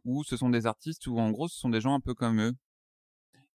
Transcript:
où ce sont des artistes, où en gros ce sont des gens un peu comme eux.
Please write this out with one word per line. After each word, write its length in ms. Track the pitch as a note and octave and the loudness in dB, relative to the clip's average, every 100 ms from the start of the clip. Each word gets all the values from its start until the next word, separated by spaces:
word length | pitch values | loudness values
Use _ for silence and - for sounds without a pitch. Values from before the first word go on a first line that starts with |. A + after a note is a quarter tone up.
où 200 | A#2+ C3+ | 0 -4
ce 120 | D3+ B2 | -2 0
sont 140 | B2+ | 2
des 160 | A#2+ A2+ | 2 2
artistes, 400 | G#2+ D#3+ D#3+ - | -2 -8 -8 -4
où 140 | A#2 | 0
en 100 | A2 | 0
gros 180 | G#2+ E3 | 0 -4
ce 100 | - | -4
sont 100 | B2+ | 0
des 100 | A2+ | 2
gens 140 | B2+ | 2
un 60 | C#3 | 0
peu 140 | B2+ A#2+ | -2 -2
comme 260 | A#2+ A2+ | 0 2
eux. 120 | A2 C3 _ _ _ _ _ _ _ _ _ | 2 -2 _ _ _ _ _ _ _ _ _